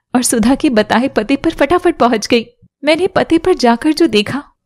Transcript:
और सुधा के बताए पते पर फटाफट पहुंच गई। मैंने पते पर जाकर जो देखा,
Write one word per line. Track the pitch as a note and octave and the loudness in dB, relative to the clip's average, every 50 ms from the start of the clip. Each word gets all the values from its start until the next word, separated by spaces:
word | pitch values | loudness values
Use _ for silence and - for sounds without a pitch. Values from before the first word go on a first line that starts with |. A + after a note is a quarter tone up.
| _ _ - | _ _ -4
और | B3+ A#3+ | -2 -2
सुधा | - - A#3+ G#3 A#3 C#4 | 0 0 0 2 2 0
के | C4+ - D4+ | 2 0 0
बताए | B3 G#3+ G#3 G#3 G#3 A3 B3+ C4+ | 0 0 0 2 0 0 0 0
पते | - - G#3+ G#3+ C#4+ | -2 -4 -2 -2 -4
पर | C#4 - E4 | -2 -2 -4
फटाफट | D#4+ - D4+ C#4 E4+ F4+ - F4+ E4+ - | 0 0 0 0 2 0 0 -2 0 2
पहुंच | B3+ A#3+ B3+ A3 G#3+ - | 0 0 0 -2 -2 0
गई। | - A#3 A3 - _ _ _ _ _ _ - | 0 0 0 -4 _ _ _ _ _ _ -2
मैंने | D4 D#4+ D4+ F4+ G4 | -2 0 0 0 -2
पते | - - B3 - E4 E4 | 0 -2 0 0 0 0
पर | - F#4 F4+ | 2 0 0
जाकर | - - A#3 A#3 A#3 - D#4 D#4 | 2 2 0 0 2 0 -2 0
जो | - E4+ D#4 | 0 0 2
देखा, | A3 - G#3 - - C#4 C#4+ - _ _ _ | 2 0 -2 -2 -6 -8 -10 -12 _ _ _